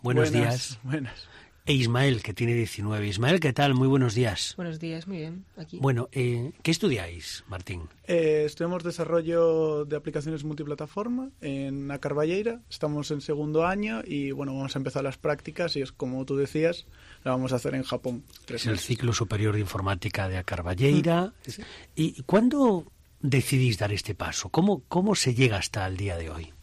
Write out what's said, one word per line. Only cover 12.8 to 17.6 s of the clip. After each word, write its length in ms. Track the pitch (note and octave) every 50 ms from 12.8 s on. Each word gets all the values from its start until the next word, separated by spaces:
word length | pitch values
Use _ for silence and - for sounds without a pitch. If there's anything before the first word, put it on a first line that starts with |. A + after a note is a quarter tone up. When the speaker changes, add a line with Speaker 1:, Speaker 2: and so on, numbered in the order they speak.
| - D#3 D3 D3 C#3+ -
Speaker 2:
en 100 | D3+ C#3+
segundo 460 | - - D3+ C#3+ D3+ D3+ D3+ D#3 E3
año 340 | F3+ F#3+ G3+ G#3 G#3+ A3+ A3+ A3
y, 280 | F#3+ D#3+ C#3+ C#3 C#3
bueno, 240 | C3+ C3+ C#3+ C3+ C3
vamos 200 | C3+ C3+ C3+ -
a 40 | C#3
empezar 240 | C3+ C3+ - C#3+ C3+
las 160 | C#3 C3 -
prácticas 560 | - D3+ D3 C#3+ - - D#3 - F3 E3 -
y 80 | D3 C3+
es 80 | B2+
como 340 | - - C#3+ B2+ B2+ C3 C3+
tú 100 | B2+ C#3
decías, 520 | C3+ C#3+ C3+ - D#3 D#3 E3 F3 - - - - - - - - - -
la 60 | C3
vamos 220 | B2+ B2+ C3 B2+ B2+
a 40 |
hacer 180 | A#2+